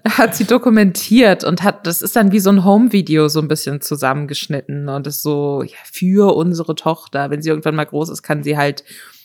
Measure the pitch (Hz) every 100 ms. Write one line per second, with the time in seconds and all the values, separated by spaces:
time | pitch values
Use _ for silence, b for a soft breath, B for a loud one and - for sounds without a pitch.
0 | 220 - - - 202 247 247 220 196 170
1 | - 233 226 180 - 170 196 202 160 170
2 | 190 240 202 208 190 202 190 202 247 202
3 | 151 156 151 156 151 156 - 143 - 147
4 | 131 139 147 143 - 143 - 143 143 139
5 | 143 143 151 143 143 139 131 - - -
6 | 185 196 202 - 170 165 165 156 165 165
7 | - 139 143 147 160 156 156 156 151 147
8 | 160 151 - 151 143 147 143 139 - B
9 | B B